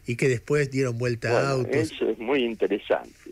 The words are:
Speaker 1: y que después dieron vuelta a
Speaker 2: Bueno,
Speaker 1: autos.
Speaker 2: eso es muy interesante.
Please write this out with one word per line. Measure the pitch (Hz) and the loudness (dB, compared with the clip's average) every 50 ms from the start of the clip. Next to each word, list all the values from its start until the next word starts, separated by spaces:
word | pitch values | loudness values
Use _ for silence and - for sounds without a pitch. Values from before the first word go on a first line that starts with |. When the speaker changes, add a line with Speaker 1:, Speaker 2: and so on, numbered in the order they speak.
| - | -6
Speaker 1:
y | - 120 | -6 -2
que | 113 160 135 | 0 2 2
después | 127 113 - - 147 151 143 127 | 2 0 0 0 2 2 2 0
dieron | 131 131 135 127 117 117 | 0 0 0 0 0 -2
vuelta | 127 123 120 117 - 110 | -2 -2 -2 -2 0 0
a | 120 | 2
Speaker 2:
Bueno, | 110 - 139 | 2 2 2
Speaker 1:
autos. | 135 131 120 - 131 147 160 - | 0 0 0 0 0 0 0 0
Speaker 2:
eso | - - - - | -2 -2 -2 -2
es | 110 110 | -2 -2
muy | 113 113 143 139 120 | 0 0 2 2 2
interesante. | 117 110 - 101 - - 214 - - 98 67 58 - - - - - | 0 0 0 0 0 0 -2 0 0 0 0 -2 -8 -20 -20 -20 -18